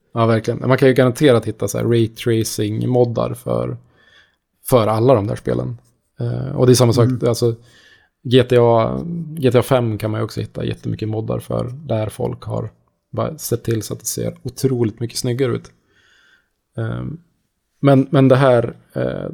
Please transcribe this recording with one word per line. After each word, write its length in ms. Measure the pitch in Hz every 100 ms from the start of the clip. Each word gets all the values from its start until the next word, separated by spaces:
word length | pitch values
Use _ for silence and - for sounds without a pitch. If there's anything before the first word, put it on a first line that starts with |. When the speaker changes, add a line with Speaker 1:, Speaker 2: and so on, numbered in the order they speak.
| _
Speaker 1:
Ja, 120 | 117 113
verkligen. 420 | 113 110 117 123
Man 100 | 131
kan 100 | 135
ju 60 |
garanterat 500 | 131 127 117 147 120
hitta 240 | 113 - 104
så 100 | 117
här 60 |
raytracing-moddar 1500 | 117 117 113 113 - 113 110 - 107 110 117 123 120 117 120
för, 420 | 123 - 117 123 120 _ _ _ _ _ _ _ _ -
för 180 | 127 104
alla 280 | 110 120
de 120 | 123 101
där 100 | 117
spelen. 420 | - 62 64 120 _ _ _ -
Eh, 360 | 120 120 131 131
och 100 | 127
det 60 |
är 20 |
samma 180 | 123 123
sak, 120 | 120 120
Speaker 2:
Mm. 220 | 123 127
Speaker 1:
alltså 260 | 117 120 113 _ _ _ _ _ _
G 200 | 135 127
T 140 | 123 123
A, 400 | 117 113 113 131 147 113 156 160
G 120 | 127
T 60 | 120
A 40 |
fem 360 | - 131 117 104
kan 120 | 110
man 100 | 110
ju 40 |
också 160 | 110 -
hitta 240 | 110 -
jättemycket 440 | 117 110 117 110 110
moddar 300 | 110 113 117
för, 320 | - 117 117 131 151
där 220 | 113 107
folk 340 | - 120 117
har 260 | - 113 113 - _ _ _
bara 260 | 113 113 151
sett 260 | - 117
till 180 | - 113
så 120 | -
att 60 | 113
det 60 | -
ser 300 | - 117 -
otroligt 580 | 127 - 135 123 117 -
mycket 180 | 120 -
snyggare 340 | 127 120 131
ut. 180 | 113 - _ _ _ _ _ _ _ _ _ _ -
Ehm, 420 | 113 117 - 151 _ _ _ _ _ _
men, 260 | 143 135 135
men 180 | 143 135
det 80 | 127
här, 400 | 135 123 - - _
eh, 340 | - 127 - -